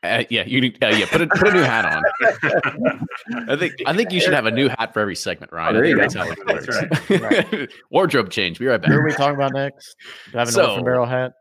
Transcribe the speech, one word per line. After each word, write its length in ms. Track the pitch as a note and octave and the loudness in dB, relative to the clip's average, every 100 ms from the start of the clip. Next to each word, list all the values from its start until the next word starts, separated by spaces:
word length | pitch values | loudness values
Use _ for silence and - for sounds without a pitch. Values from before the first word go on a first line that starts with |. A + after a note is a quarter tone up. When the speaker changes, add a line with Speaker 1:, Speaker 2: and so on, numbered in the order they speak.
Speaker 1:
uh, 220 | F2 A#2 A#2+ | -2 -2 0
yeah, 160 | A#2 G2 | -2 0
you 140 | A#2+ | 0
need, 220 | B2+ - | 0 0
uh, 40 | A#2 | 2
yeah, 180 | G#2+ F#2 | 2 2
put 120 | D#3+ | 0
a, 40 | E3 | 0
put 200 | G3 G3 | 2 4
a 40 | |
new 100 | F#3 | 4
hat 240 | C3+ A2+ G2 | 2 2 0
on. 160 | - - - | 0 -2 0
Speaker 2:
<laughs> 1300 | - - - - - - - C#3 - - - A#3+ A#2 | 0 0 0 0 -2 -2 -4 -4 -10 -12 -10 -10 -4
Speaker 1:
I 80 | C#3+ | -4
think, 160 | E3+ - - | -4 -4 -2
I 100 | E3+ | 0
think 160 | A3+ | 0
you 80 | F#3 | 0
should 140 | F3+ | 2
have 100 | D3 | 2
a 60 | A2 | 2
new 180 | A#2 C#3 | 2 0
hat 240 | - A2+ | 0 -4
for 80 | - | -2
every 160 | G#2 F2 | -2 -4
segment, 340 | - E2+ - | -6 -8 -10
Ryan. 200 | E2 E2 A2 | -4 0 4
Speaker 3:
Oh, 20 | |
there 60 | D3 | 4
Speaker 1:
I 20 | |
Speaker 3:
you 100 | B2 | 4
Speaker 1:
think 140 | G2 | 2
Speaker 3:
go. 60 | - | -2
Speaker 1:
that's 180 | F2 E2 - | -6 -8 -4
how 80 | |
it 120 | - - | -4 -2
Speaker 2:
That's 440 | A2+ - D#3 - | -4 -2 -4 2
Speaker 1:
works. 120 | - | 0
Speaker 2:
right. 280 | A2 A3+ - G3+ | 4 0 0 -4
Speaker 4:
Right. 100 | C#3 - | -8 -12
Speaker 1:
<laughs> 100 | _ | _
Wardrobe 380 | - F#3 C#3 G2 | 0 2 2 0
change. 280 | - F#2 E2 | -2 -2 -2
Be 80 | B2+ | 0
right 140 | C#3 | 2
back. 100 | - | 4
Speaker 4:
Who 80 | D3 | 4
are 60 | |
we 80 | D#3 | 2
talking 220 | C#3+ C#3 C#3 | 0 0 0
about 160 | C#3 | -2
next? 420 | C3+ C#3 - - - - - - | -2 -6 -8 -20 -20 -20 -20 -10
Do 60 | A#2+ | -4
I 40 | |
have 80 | A#2+ | 0
an 60 | |
Speaker 1:
So, 120 | A#2+ D3+ | 2 2
Speaker 4:
orphan 160 | G#2 | 2
barrel 220 | B2 B2+ A#2+ | 0 0 0
hat? 260 | B2+ B2+ _ | 0 -4 _